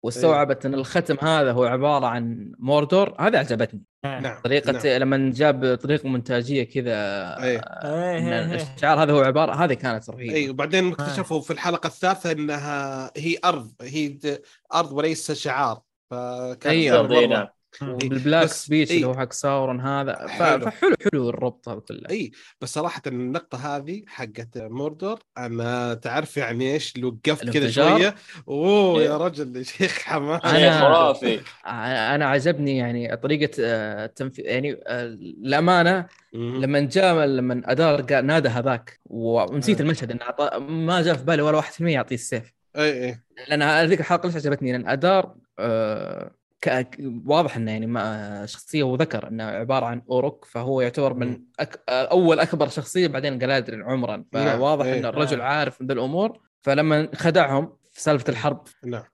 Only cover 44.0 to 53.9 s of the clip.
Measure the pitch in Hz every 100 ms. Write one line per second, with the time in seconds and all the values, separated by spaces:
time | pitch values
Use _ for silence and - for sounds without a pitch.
44 | 160 175 180 165 147 139 131 123 101 135
45 | 170 190 185 - _ - 113 113 110 107
46 | - 50 - _ _ _ 170 127 123 -
47 | 139 120 117 156 156 120 113 110 113 117
48 | 107 107 104 101 104 - - 156 135 127
49 | 156 113 - 113 110 101 117 135 120 120
50 | 123 - 135 - - 117 123 131 123 123
51 | 139 127 123 123 - - 147 - - 127
52 | 131 180 170 156 156 165 143 - 120 185
53 | 175 135 143 131 127 135 117 113 107